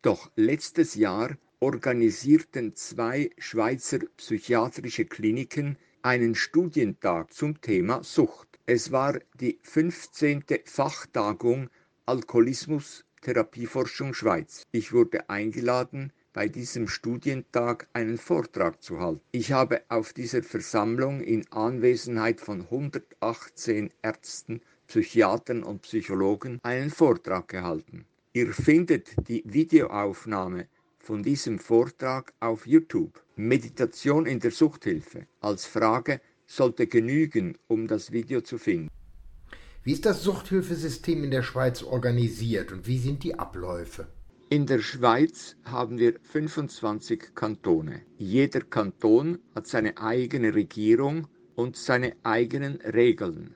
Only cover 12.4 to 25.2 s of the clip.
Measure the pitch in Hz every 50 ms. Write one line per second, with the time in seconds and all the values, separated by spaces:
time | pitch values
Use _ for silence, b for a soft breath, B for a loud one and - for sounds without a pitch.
12.4 | 117 131 135 - - 143 156 143 143 - - - _ _ _ _ - - 123 120
13.4 | 110 - - 117 120 113 - 135 127 117 - - 139 139 123 - 107 107 90 80
14.4 | 71 _ - - - _ - 117 104 - 107 120 117 - - - - - 98 101
15.4 | 107 110 107 123 120 120 123 127 127 123 - 139 135 139 _ _ _ _ _ -
16.4 | 104 107 - - 120 - - 120 113 98 - - - 117 120 123 - 143 135 131
17.4 | 123 _ - 123 120 120 120 - - _ _ 120 113 110 117 113 - - 175 160
18.4 | 143 - - - 92 85 82 _ - - 87 80 - 82 80 - _ _ - 123
19.4 | 113 123 139 131 131 - - - - _ 117 113 107 - - - 127 113 - 123
20.4 | 107 - - 107 - - - 110 104 113 117 123 131 135 139 135 120 - 113 110
21.4 | 101 _ - 110 110 117 127 123 110 123 123 110 - 120 120 110 110 117 117 -
22.4 | - - 107 92 90 - 117 135 147 139 - - - _ - _ - 110 117 -
23.4 | - - _ - - 117 110 104 104 101 _ _ - 110 110 _ _ - - -
24.4 | - - 117 113 b b b b b _ - 113 107 - - 113